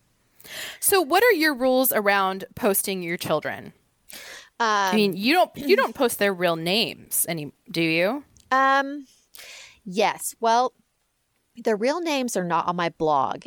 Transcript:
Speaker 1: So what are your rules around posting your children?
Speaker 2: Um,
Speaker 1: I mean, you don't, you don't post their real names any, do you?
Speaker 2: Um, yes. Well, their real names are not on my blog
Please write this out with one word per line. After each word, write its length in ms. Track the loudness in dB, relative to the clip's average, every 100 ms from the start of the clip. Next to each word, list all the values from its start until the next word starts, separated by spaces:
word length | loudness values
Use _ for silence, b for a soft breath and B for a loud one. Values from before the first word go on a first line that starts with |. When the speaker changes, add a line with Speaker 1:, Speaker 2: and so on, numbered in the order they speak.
| _ _ _ B B B B B
Speaker 1:
So 220 | 2 2
what 220 | 4 4
are 80 | 4
your 220 | 4 2
rules 380 | 2 2 2 2
around 540 | 2 2 2 2 -2 -10 -2
posting 480 | 0 0 -2 -6
your 140 | -4 -6
children? 560 | -2 -2 -2 -10 -12 -20 _ _ _ B B B B _
Speaker 2:
Um, 320 | 0 2 2
Speaker 1:
I 40 | 2
mean, 200 | 2 0
you 180 | 0
don't, 180 | 2 2 -2
you 200 | 2 2
don't 200 | 2 0
post 240 | -2 2
their 140 | 0
real 220 | 2 0 0
names 720 | 0 0 0 -4 -8 -6 -4
any, 240 | -4 -8 -14 _
do 100 | -2
you? 420 | 0 2 0 -2 -8 _ _
Speaker 2:
Um, 540 | 2 4 2 0 -6 -14 _ _ B B B B B -10
yes. 500 | 0 0 0 -8 -4
Well, 340 | 2 2 2 -4 _ _ _ _ _ _ _ -6
their 200 | -2 0
real 240 | 0 -2
names 340 | -2 -2 -2 -2
are 60 |
not 240 | -2 -2 -2
on 80 | -2
my 140 | -4
blog 540 | -2 0 2 0 -4